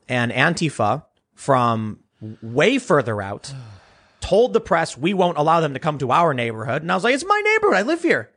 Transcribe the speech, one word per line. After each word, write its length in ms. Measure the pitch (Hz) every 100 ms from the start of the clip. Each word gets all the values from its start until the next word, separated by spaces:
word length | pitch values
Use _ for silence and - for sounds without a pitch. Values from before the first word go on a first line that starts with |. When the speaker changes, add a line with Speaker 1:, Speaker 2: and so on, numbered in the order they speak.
| -
Speaker 1:
and 240 | 127 120
Antifa 720 | 110 147 165 165 - 107 127 - _ _
from 680 | _ - 131 120 113 110 87 _ _ 110 110
way 360 | 113 120 170 269
further 420 | - 156 120 104
out 300 | 98 101 - 135 117 101 _
Speaker 2:
<sighs> 340 | _ _ _
Speaker 1:
told 320 | - 190 240
the 80 | 208
press, 360 | 220 170 160 -
"We 140 | 156
won't 240 | 196 180 156
allow 220 | 151 165
them 140 | 160
to 40 | 131
come 180 | 156 147
to 120 | 131
our 200 | 139 170
neighborhood." 480 | 127 117 110 110 131
And 80 | 160
I 40 |
was 100 | 185
like, 100 | 208
"It's 100 | 269 359
my 140 | 415
neighborhood. 320 | 415 440 415 202
I 60 |
live 200 | 208 330
here." 280 | 339 156 110